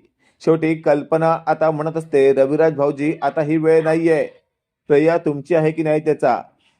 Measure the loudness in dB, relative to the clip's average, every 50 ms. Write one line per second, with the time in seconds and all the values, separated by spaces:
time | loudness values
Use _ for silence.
0 | -12 _ _ _ _ _ _ _ 0 0 0 0 0 -2 -2 -2 0 0 0 0
1 | 0 -2 -2 0 0 0 0 -2 -2 -4 -2 0 0 -2 -2 -2 -6 -6 -6 -8
2 | -8 -2 0 2 4 4 4 2 2 0 2 0 0 0 0 0 -2 -2 -2 -4
3 | -4 -4 -4 -4 -4 -4 -4 -4 -4 -2 -2 0 2 2 2 2 2 0 -2 0
4 | 0 0 0 0 -2 -4 -8 _ _ _ _ _ _ _ _ _ _ 0 2 2
5 | 4 2 2 0 -2 -4 -6 -6 -6 -2 0 0 0 0 -2 -2 -2 -2 -2 -2
6 | 0 -2 -2 0 0 0 -2 -2 -4 -10 _ _ _ _ _ _